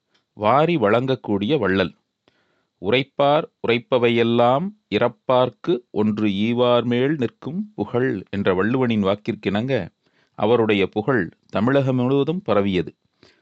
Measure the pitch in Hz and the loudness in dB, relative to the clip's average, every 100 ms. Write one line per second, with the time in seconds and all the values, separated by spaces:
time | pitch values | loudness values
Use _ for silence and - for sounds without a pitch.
0 | _ _ _ - 104 131 165 165 101 113 | _ _ _ -4 0 2 2 2 2 2
1 | 131 131 - 101 104 151 98 95 87 - | 0 -4 -2 -4 0 0 0 0 0 -4
2 | _ _ _ _ _ _ _ _ 92 123 | _ _ _ _ _ _ _ _ -2 -2
3 | 139 - 143 151 170 _ - 120 - 127 | -2 -2 0 0 -2 _ -2 -2 0 0
4 | 120 117 117 117 120 135 190 - _ 104 | 2 2 2 2 2 2 -2 -10 _ -2
5 | 120 120 - 127 127 - - 180 - - | -2 -4 0 2 0 -2 -4 -4 -4 -2
6 | 107 107 107 98 110 120 123 120 120 120 | -2 0 -2 0 -2 0 2 2 0 0
7 | 135 156 117 - - 175 208 - 104 120 | 0 -2 -4 -6 -10 -10 -10 -8 -4 -2
8 | 127 107 - 98 98 92 104 131 123 110 | -2 -4 -8 -4 0 2 0 0 0 0
9 | 95 104 - 107 104 101 127 127 85 - | 0 -2 -4 -4 -2 -2 -2 -4 -4 -12
10 | _ _ _ - 107 120 110 104 92 107 | _ _ _ -4 2 2 4 2 0 -2
11 | 107 127 82 - _ 98 117 139 135 127 | -2 -2 -2 -8 _ -2 0 2 2 0
12 | 123 139 139 180 - 101 101 90 82 - | 0 0 -2 -4 0 0 2 -2 -4 -12
13 | _ _ _ _ | _ _ _ _